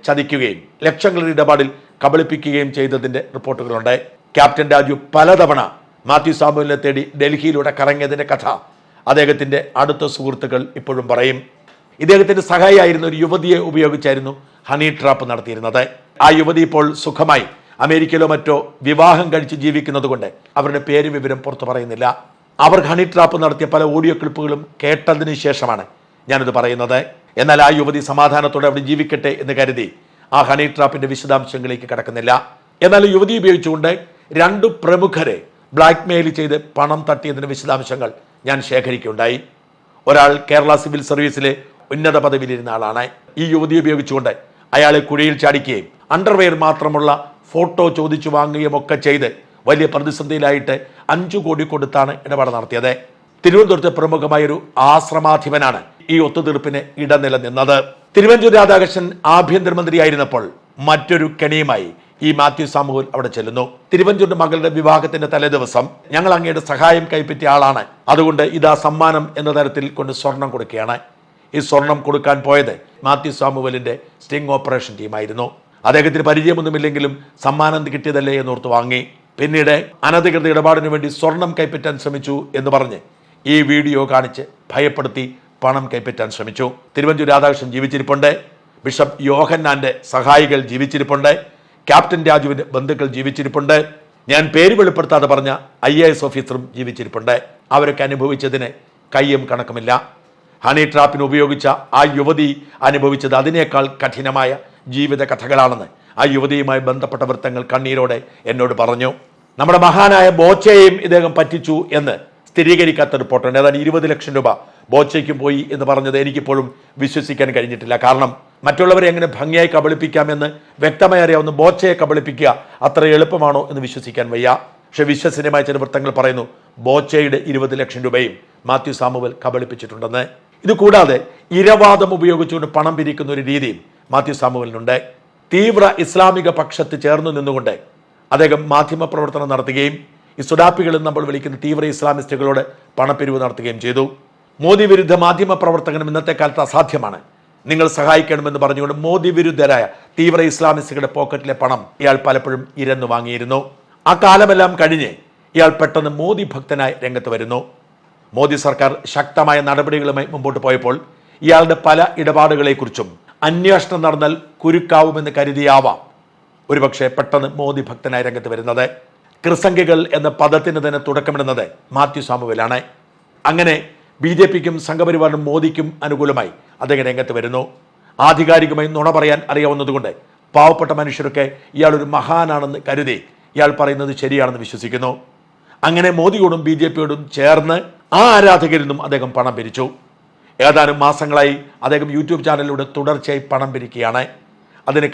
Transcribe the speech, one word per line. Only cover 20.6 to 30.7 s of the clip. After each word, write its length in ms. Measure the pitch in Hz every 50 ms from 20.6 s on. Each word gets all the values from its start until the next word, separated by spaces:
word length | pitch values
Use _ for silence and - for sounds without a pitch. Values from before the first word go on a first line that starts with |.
| 139 143 143 139 139 -
പേരും 240 | 143 147 151 151 147
വിവരം 220 | 139 135 135 131 131 131
പുറത്തു 200 | 139 131 - 127 120
പറയുന്നില്ല. 360 | 127 123 120 117 113 113 123 123 - - - _ _ _ _ _ _ - 147
അവർ 140 | 160 185 175 143 147
ഹണി 160 | 170 180 185 175 -
ട്രാപ്പ് 240 | 175 165 165 175 160 160
നടത്തിയ 240 | 151 147 151 156 - 156
പല 100 | 156 156 151 147
ഓഡിയോ 200 | 160 160 165 156 165
ക്ലിപ്പുകളും 400 | 156 147 151 156 151 147 147 147 151 - _ - 147
കേട്ടതിന് 520 | 147 156 151 - 170 156 151 160 156 147 143 -
ശേഷമാണ് 400 | 143 135 - 127 120 110 98 90 - _ _ _ _ _ _ - 127
ഞാനിത് 220 | 135 135 127 127 120
പറയുന്നത്. 420 | 120 117 120 123 120 120 117 127 131 - - - _ _ _ - 117
എന്നാൽ 180 | 135 151 147 147 143
ആ 40 | 147 156 147
യുവതി 200 | 143 147 143 147 143 143
സമാധാനത്തോടെ 580 | 139 143 143 139 143 147 147 143 147 139 147 143
അവിടെ 120 | 139 139 135 135
ജീവിക്കട്ടെ 420 | 151 147 151 151 156 120 - 139 147 147
എന്ന് 120 | 139 131 131 135
കരുതി 280 | 135 131 127 120 104 - - _ _ _ _ _ _ - 131
ആ 20 | 143 135 127
ഹണി 160 | 139 147 151 143